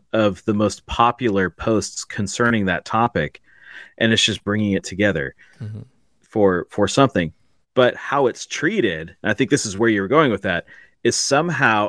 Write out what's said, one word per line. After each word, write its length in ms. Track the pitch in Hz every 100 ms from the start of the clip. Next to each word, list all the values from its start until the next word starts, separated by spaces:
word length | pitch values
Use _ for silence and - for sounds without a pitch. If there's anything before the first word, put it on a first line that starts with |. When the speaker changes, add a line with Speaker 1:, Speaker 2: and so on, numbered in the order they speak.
| -
Speaker 1:
of 320 | 110 104 92
the 80 | -
most 320 | 104 104 -
popular 640 | - - 117 - 120 98 90
posts 560 | - - 107 - -
concerning 640 | - - 98 - 120 113 95
that 180 | 87
topic, 560 | - 110 117 92 76 - _ _ - - - -
and 160 | 113
it's 100 | 110
just 220 | - 98
bringing 280 | - 107 104
it 120 | 95
together 500 | - 92 104 80 67 - - -
Speaker 2:
Mm-hmm. 220 | 107 107 - _ _ _
Speaker 1:
for, 460 | _ 110 101 90 -
for 180 | - 101
something. 460 | - 135 101 82 - _ _ _
But 240 | - 123 -
how 300 | - 139 131
it's 180 | -
treated, 720 | - - 156 220 110 80 82 -
and 80 | 98
I 20 |
think 160 | - 135
this 160 | 135
is 140 | 110 95
where 100 | 117
you 140 | 104
were 60 | 95
going 220 | 147 147
with 120 | 101
that, 240 | 101 85 - - - _
is 140 | 117 -
somehow 720 | - 139 170 139 131 107